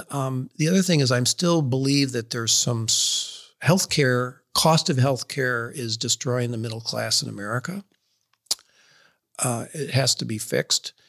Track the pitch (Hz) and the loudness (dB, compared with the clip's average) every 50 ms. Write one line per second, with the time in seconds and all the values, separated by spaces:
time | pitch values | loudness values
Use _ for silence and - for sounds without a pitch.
0 | - - - 139 135 131 131 127 127 - - - 151 160 185 190 180 180 170 147 | -4 -6 -6 -4 -4 -2 -4 -4 -6 -8 -6 -2 0 2 4 4 4 4 4 4
1 | 139 123 127 123 123 - - - 180 175 170 165 143 123 131 135 135 139 139 143 | 4 4 4 2 2 2 0 0 2 2 2 2 2 2 0 2 2 2 4 4
2 | 139 131 120 120 113 113 - 120 113 110 - - - 123 120 113 110 107 - - | 2 2 0 -4 -6 -4 -6 -4 0 2 2 2 2 2 0 0 0 0 0 2
3 | - - - - - - - - - - _ _ - 131 180 190 - - - 156 | 2 0 0 -2 -4 -6 -10 -16 -20 -20 _ _ 2 2 4 4 2 0 2 2
4 | 139 127 123 123 123 123 127 - _ _ _ - - 160 165 156 - - 151 127 | 2 2 2 0 -2 -4 -8 -14 _ _ _ 2 4 6 4 4 2 2 2 2
5 | 123 139 135 117 - - - 139 131 127 123 117 117 123 120 139 120 113 113 117 | 2 2 2 -2 -4 -8 -4 -4 -2 -2 -2 -2 -4 -6 -8 -8 -6 -6 -4 -4
6 | - 117 - - - 123 123 123 120 120 120 110 113 117 110 113 113 - 120 117 | -2 -2 -2 -2 -2 -2 0 0 0 -2 -2 -4 -6 -6 -8 -8 -8 -6 -4 -4
7 | 113 107 - - - 113 107 104 101 104 113 127 - - 190 202 - _ _ _ | -2 0 0 -2 -2 -4 -8 -8 -6 -4 -4 -4 -4 -6 -8 -10 -12 _ _ _
8 | _ _ _ _ _ _ _ _ _ _ - - _ _ _ _ _ _ _ _ | _ _ _ _ _ _ _ _ _ _ -8 -8 _ _ _ _ _ _ _ _
9 | _ _ _ _ _ _ _ - - 127 120 113 127 - - 160 135 - - 131 | _ _ _ _ _ _ _ -4 -2 -2 -2 -4 -6 -8 -8 -8 -6 -2 0 0
10 | 135 - - - - 120 110 107 - - - 65 - - - - - - - _ | 2 2 0 -2 -4 -6 -6 -6 -6 -2 -2 -2 0 0 -2 -2 -2 -8 -14 _
11 | _ | _